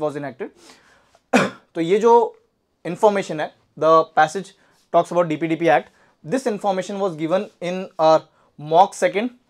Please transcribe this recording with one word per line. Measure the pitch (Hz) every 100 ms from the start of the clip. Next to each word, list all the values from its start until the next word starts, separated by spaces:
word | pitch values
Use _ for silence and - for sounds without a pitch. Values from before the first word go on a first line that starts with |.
was | 151 143
enacted। | 143 120 226 - - - _ _ _ _ _
<coughs> | - 185 - _
तो | -
ये | 165 196
जो | 233 233 226 - _ _ _ _ 170
इन्फॉर्मेशन | 180 214 202 - 160
है, | 165 - _ -
the | 156 160 160 -
passage | 156 196 180 _ _ _ _
talks | 170 170
about | 175 175
D | 151
P | 165
D | 160
P | 165
Act, | 151 - _ _ _
this | 147 254 262
information | 202 202 185 185 202
was | 196 151
given | 160 185 208 _
in | 170 185 190 -
our | 156 160 - _ _ -
mock | 147 160 202
second। | - 180 190 240 -